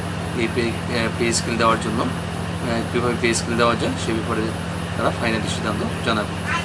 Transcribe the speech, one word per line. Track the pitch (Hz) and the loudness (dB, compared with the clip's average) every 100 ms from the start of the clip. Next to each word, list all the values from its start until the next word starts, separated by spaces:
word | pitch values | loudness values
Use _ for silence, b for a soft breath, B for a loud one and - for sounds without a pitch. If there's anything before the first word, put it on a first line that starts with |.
| - - - 123 | -4 -4 -4 -2
এই | 113 123 | 0 0
পে, | |
আহ, | 117 113 - 120 113 - | 0 -2 -2 0 0 0
পে | 117 | 0
স্কেল | 113 123 113 | 0 0 4
দেওয়ার | 113 110 | 4 4
জন্য, | 113 110 | 2 0
আহ, | - - - - - - 120 117 101 | 0 -2 -4 -4 -4 -2 0 0 0
কীভাবে | 120 120 110 | 0 2 2
পে | 120 | 2
স্কেল | 110 - 117 | 2 0 4
দেওয়া | 117 113 | 4 4
যায় | 120 - - | 0 -2 -2
সে | |
ব্যাপারে | 165 - - - - - - - - | -2 0 0 0 -2 -4 -4 -4 0
তারা | 113 - | 0 0
ফাইনালি | 117 110 104 | 0 0 0
সিদ্ধান্ত | - 110 104 104 - 120 | -2 0 0 -2 -2 0
জানাবে। | 107 98 - - - | 0 0 -2 -2 -2